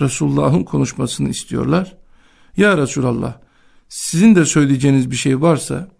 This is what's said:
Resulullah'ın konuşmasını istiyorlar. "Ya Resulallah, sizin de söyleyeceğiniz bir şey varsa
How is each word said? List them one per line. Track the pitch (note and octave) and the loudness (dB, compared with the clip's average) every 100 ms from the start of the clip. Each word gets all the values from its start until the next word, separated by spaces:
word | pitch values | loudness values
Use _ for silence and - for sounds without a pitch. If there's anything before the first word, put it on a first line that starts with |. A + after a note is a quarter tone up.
Resulullah'ın | C#3 - D3 C#3 C#3+ E3 | -4 -2 -2 0 2 0
konuşmasını | E3 D3 C3 - B2 - - | 0 -2 -4 -4 -8 -4 -6
istiyorlar. | - - B2+ C3 E3+ F#3 - _ _ _ _ _ - | -6 -8 -4 -2 -2 -4 -14 _ _ _ _ _ 2
"Ya | G#3 F3+ | 2 2
Resulallah, | C#3 C#3+ B2 A#2 B2 - _ _ _ _ - | 0 -2 -2 -2 -6 -10 _ _ _ _ -18
sizin | - - E3 A3 | -12 -4 4 6
de | F#3+ | 6
söyleyeceğiniz | D3+ D#3 C#3 C3+ C#3 C3+ B2+ | 4 2 2 2 2 2 0
bir | B2 | -4
şey | C#3 C3 | -2 0
varsa | E3 D3 - C#3 F#3+ | 2 0 -2 -10 -10